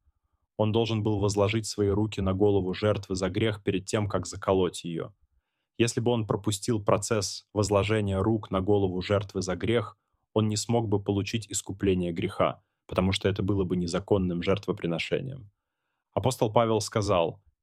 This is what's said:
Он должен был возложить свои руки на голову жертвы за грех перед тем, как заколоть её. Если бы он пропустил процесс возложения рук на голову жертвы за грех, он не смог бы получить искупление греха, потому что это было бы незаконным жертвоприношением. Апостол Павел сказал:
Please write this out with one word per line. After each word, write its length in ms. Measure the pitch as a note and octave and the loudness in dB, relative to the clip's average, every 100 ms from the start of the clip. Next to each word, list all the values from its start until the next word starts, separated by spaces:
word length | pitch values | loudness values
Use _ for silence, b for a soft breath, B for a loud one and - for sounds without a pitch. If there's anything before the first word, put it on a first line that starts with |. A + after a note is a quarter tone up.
| _ _ _ _ _ - | _ _ _ _ _ -2
Он 160 | G#2+ | 0
должен 300 | A2 A2 A2 | 2 2 0
был 160 | G#2+ G#2 | 0 0
возложить 480 | G2+ G2+ G2+ A2+ G#2+ | 0 2 2 0 -4
свои 220 | - G2+ | 0 0
руки 320 | G2+ A2 G2+ | 2 0 0
на 140 | F#2+ | -2
голову 380 | F#2+ G#2 G2+ F#2 | 2 4 4 0
жертвы 420 | F2+ G#2 G2 G2 F#2 | 0 0 0 -2 -4
за 140 | F#2 | -2
грех 320 | G2+ A2+ G#2 | 0 -2 -2
перед 240 | - F#2+ - | -2 -2 0
тем, 220 | A2 G2+ | -2 0
как 180 | F#2+ F2+ | -2 -4
заколоть 580 | F#2 - F#2+ F2+ - | -4 2 2 2 -2
её. 280 | E2+ E2 - _ _ _ _ _ _ - | -8 -8 -8 _ _ _ _ _ _ 0
Если 220 | A#2 - | 0 2
бы 100 | A#2+ | 0
он 160 | A#2+ G#2 | 0 0
пропустил 580 | G#2+ G#2 G2 - A2 | -2 -2 -4 -2 -2
процесс 640 | G#2 G2 - A2 G2 - - | 2 0 2 -2 -2 -8 -6
возложения 680 | G#2 G2 G2+ G2+ A2 G2+ F#2+ | -2 2 2 2 0 0 0
рук 300 | G#2 A2+ - | 0 0 -2
на 100 | G2 | -2
голову 400 | F#2+ G#2 F#2+ F2+ | 2 2 2 -2
жертвы 400 | F2+ G2+ G2 F#2+ | 0 0 -2 -4
за 160 | F#2 F2 | -4 -2
грех, 400 | G2 A#2 G#2 - _ _ _ | 0 0 -2 -12 _ _ _
он 140 | A2 G#2+ | 0 0
не 100 | G#2+ | 0
смог 280 | - A#2+ A2 | 0 0 2
бы 160 | G2+ | -2
получить 480 | G2+ G2+ G2 A#2 - | 0 -2 -2 -4 -6
искупление 640 | F#2+ - F#2+ G2 F#2 F2 | -8 -8 -2 0 2 0
греха, 500 | E2 F2+ - D#2+ - _ _ - | -4 -4 0 0 -2 _ _ -6
потому 260 | - F#2 | 0 0
что 140 | F#2+ G2 | 2 0
это 160 | G2 | 0
было 220 | F#2+ G2+ | 0 0
бы 120 | F2+ F2+ | 0 0
незаконным 680 | E2+ F2+ G2 G2+ F2+ F2 | -2 -2 0 0 0 -2
жертвоприношением. 1080 | F2 F#2+ - F2 E2+ E2 - E2 - - G#2 _ _ _ _ _ _ | 0 0 -2 -4 -2 -4 -2 -4 -4 -12 -16 _ _ _ _ _ _
Апостол 400 | G2+ C3 - A2+ | -2 0 0 2
Павел 300 | A#2 A2+ A2 | 4 4 2
сказал: 600 | - A2+ G2 F2+ E2 - _ _ | 0 -2 2 2 2 -2 _ _